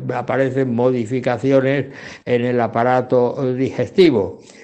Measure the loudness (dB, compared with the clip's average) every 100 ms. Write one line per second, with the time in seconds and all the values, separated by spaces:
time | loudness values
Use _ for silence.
0 | -6 -6 -2 0 0 0 -2 2 2 0
1 | -2 -4 -2 -2 2 2 2 -2 -4 -12
2 | -18 -12 -2 0 0 0 0 0 2 0
3 | 2 2 2 -2 -4 -2 -4 -4 -2 4
4 | 4 4 -2 -8 -20 -20